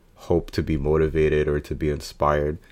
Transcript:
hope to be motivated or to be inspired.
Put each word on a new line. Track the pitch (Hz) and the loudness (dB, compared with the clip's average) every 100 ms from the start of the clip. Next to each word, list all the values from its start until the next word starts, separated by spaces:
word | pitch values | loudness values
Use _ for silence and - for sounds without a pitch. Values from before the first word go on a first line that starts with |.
| _ | _
hope | - - 85 - | -14 -2 0 0
to | - | -4
be | 76 76 | -2 0
motivated | 71 78 78 78 76 76 76 | 2 2 2 2 2 2 0
or | 73 | -2
to | - | -4
be | 71 78 | -4 -4
inspired. | 71 - - 76 73 73 80 - | -4 -6 -2 2 2 0 -4 -10